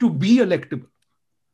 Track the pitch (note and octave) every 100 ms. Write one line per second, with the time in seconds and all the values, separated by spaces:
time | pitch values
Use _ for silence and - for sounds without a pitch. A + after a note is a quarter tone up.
0 | A#3 D3+ F#3+ B3 G3 D#3+ - C#3 - _
1 | _ _ _ _ _